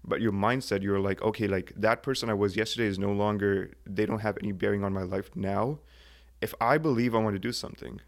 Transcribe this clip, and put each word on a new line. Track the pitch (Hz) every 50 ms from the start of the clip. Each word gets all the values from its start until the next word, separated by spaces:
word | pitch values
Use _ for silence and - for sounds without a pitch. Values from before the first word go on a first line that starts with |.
But | - - 95 -
your | 113 110
mindset, | 98 98 101 113 123 135 127 - 104 98
you're | 98 101 98 98
like, | 98 98 95 -
"Okay, | - 110 107 - 110
like, | 98 98 92 87 - -
that | - 104 110 120 -
person | - 139 131 - 123 113
I | 107
was | 98 104 101 90
yesterday | 110 110 - - 120 117
is | 104 95 92
no | 101 101
longer, | 101 101 104 104 107 101 101 101 98 98 92 - - - -
they | - 98 101 107
don't | 104 113 107
have | 110 107 101 -
any | - 104
bearing | 98 90 110 101 101 101
on | 101 98 98
my | 95
life | 95 90 98 98 101 - -
now. | - 98 98 98 104 110 131 156 147 - - - - - - - - - - - -
If | - 107 - -
I | 113 120 139 156
believe | 156 160 127 113 120 123 113
I | 113
want | 110 107 101
to | 95
do | 92 120
something | 117 - - - - - - - 98 101 -